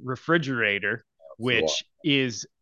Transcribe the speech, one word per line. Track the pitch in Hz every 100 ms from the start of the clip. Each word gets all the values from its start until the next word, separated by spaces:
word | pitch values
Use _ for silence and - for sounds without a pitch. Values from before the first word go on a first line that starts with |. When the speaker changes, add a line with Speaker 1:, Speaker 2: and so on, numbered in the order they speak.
Speaker 1:
refrigerator, | 127 123 - 170 135 123 107 101 101 120 - _ - -
Speaker 2:
That's |
a | 120 117
lot. |
Speaker 1:
which | 78 - - _
is | 156 143 131 107 - _